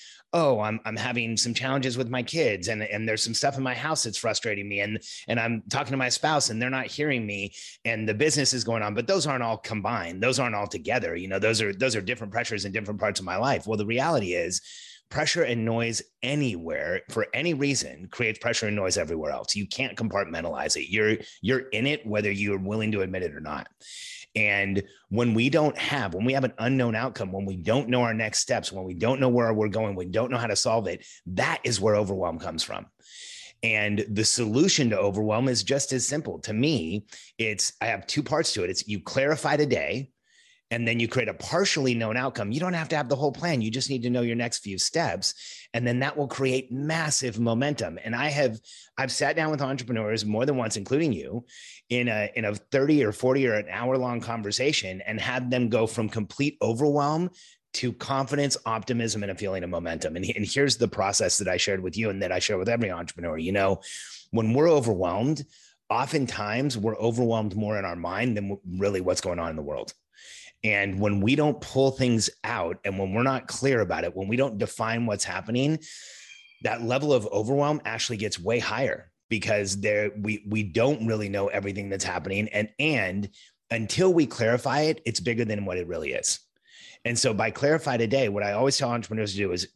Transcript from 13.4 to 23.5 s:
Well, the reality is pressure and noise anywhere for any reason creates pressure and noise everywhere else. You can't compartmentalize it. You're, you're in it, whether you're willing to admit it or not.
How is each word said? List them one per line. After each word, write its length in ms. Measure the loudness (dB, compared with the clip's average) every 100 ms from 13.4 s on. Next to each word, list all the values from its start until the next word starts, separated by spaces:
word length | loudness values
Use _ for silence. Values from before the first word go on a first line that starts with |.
| 2 0 0
Well, 100 | -2
the 80 | 0
reality 480 | 0 2 2 2
is 280 | 0 -2 -4 -8 -18 -18 -20 -8
pressure 340 | -2 0 2
and 200 | 2 2
noise 380 | 0 0 0 -2 -8 _
anywhere 800 | -4 0 0 -2 -4 -4 -2 -4 -4
for 180 | -4 -2
any 200 | 0 0
reason 540 | 0 0 0 -4 -10 -12
creates 280 | -4 -2 -2
pressure 280 | -2 -2 0
and 80 | 0
noise 220 | 0 0
everywhere 340 | 0 -2 -4
else. 240 | -4 -4 -4
You 100 | -4
can't 280 | -4 -4 -4
compartmentalize 800 | -2 -2 -2 -4 -4 -4 -2 -2
it. 160 | -2
You're, 260 | 2 2 2 -2 -6
you're 280 | 0 0 0
in 180 | -2 0
it, 180 | -2 -2
whether 260 | -2 0
you're 280 | 0 0 -2
willing 320 | -2 -2 0
to 100 | 0
admit 220 | -2 -2
it 100 | -4
or 60 | -6
not. 300 | -8